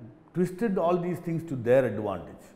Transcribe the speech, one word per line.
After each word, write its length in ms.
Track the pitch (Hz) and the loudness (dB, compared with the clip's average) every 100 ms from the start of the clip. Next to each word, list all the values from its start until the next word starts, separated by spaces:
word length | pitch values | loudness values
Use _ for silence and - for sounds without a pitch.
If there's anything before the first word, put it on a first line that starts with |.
| 117 - - | -18 -20 -8
twisted 440 | 165 180 180 233 190 | -2 -2 0 -2 2
all 180 | 170 180 | 2 2
these 220 | 175 170 | 0 -4
things 240 | 170 165 - | -4 -4 -4
to 60 | 135 | -4
their 300 | 113 131 123 | 4 6 4
advantage. 600 | 107 104 90 80 - - | 0 -4 -6 -10 -18 -20